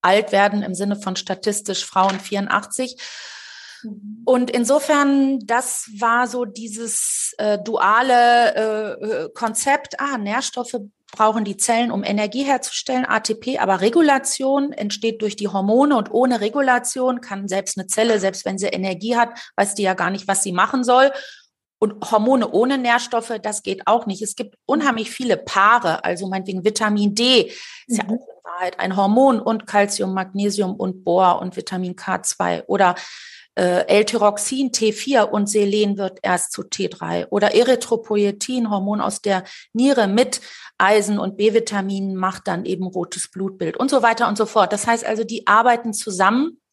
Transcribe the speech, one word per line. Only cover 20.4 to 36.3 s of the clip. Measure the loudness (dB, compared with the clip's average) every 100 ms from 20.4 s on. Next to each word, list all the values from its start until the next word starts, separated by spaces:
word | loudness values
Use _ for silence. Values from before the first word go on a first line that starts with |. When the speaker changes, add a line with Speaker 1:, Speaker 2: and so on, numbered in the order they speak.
Speaker 1:
sie | 0
machen | 0 0 0
soll. | 4 6 6 2 -14 -20 _ _ _ _
Und | -2 -2 -2
Hormone | 2 4 2 2
ohne | 0 2 0
Nährstoffe, | 2 0 0 -4 -4 -8
das | -6 -6
geht | -6 -4 0
auch | 0 0
nicht. | -6
Es | -8
gibt | -10 -12 _ -2
unheimlich | 0 0 -2 -6
viele | -6 -2 -2
Paare, | 0 4 6 6 2 -2
also | -2 -4 -4
meinetwegen | -6 -6 -2
Vitamin | -2 0 0 2 0
D, | 2 4 4 2 -6 -18 -20 -4
ist | -4
ja |
Speaker 2:
Mhm. | -2
Speaker 1:
auch | -6 -8
in | -20 -14
Wahrheit | -6 -6 -4
ein | -2 2
Hormon, | 2 4 4 4
und | 0 -4 0
Calcium, | 2 2 0 -4
Magnesium | -4 -6 -2 -2 0 -2
und | -2 -6 -4
Bohr | 0 4 4 2
und | -4 -8
Vitamin | -6 -6 -6
K | -8 -6 -4
zwei | -4 -4 -2 -2
oder, | -2 2 2 0 -10 -18 -20 -20 _ -2
äh, | 0 0 4
L-Tyroxin, | 4 4 2 2 0 -6 -2 -2
T | 0 0
vier | -2 0 2 2
und | 0 0
Selen | 0 2 2 0 -2
wird | -6 -4
erst | -2